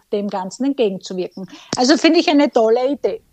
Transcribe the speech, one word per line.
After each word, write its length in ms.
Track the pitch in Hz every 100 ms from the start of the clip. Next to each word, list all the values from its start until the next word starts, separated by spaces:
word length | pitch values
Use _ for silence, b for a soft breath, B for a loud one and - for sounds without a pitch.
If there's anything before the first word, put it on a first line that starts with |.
| _
dem 160 | 208 202
Ganzen 380 | 196 185 - 277
entgegenzuwirken. 840 | 277 214 185 - 185 180 - 180 B B -
Also 180 | 247 294
finde 240 | 330 330
ich 100 | 320
eine 220 | 294 285
tolle 400 | 247 220 233 262
Idee. 300 | 285 202 - _